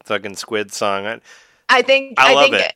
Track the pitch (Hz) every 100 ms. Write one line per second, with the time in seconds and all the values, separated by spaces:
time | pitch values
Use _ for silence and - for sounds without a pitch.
0 | - 104 101 95 - 107 101 - 104 98
1 | 101 113 - - _ _ - 254 247 269
2 | 269 240 262 269 285 226 -